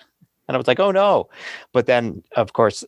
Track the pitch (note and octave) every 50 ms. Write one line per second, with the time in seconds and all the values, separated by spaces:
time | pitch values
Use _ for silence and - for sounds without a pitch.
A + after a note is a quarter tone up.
0 | _ _ _ _ _ _ _ _ _ - - B2+ B2 - F#3 - G3 G3+ F#3+ F#3+
1 | G3+ G#3 F#3 A#2+ - - - - - - - - - _ _ B2+ A#2 - B2+ A#2+
2 | A#2 A2 D#2+ G#2 - _ - B2 A2+ G#2 - - A#2+ G#2 - - -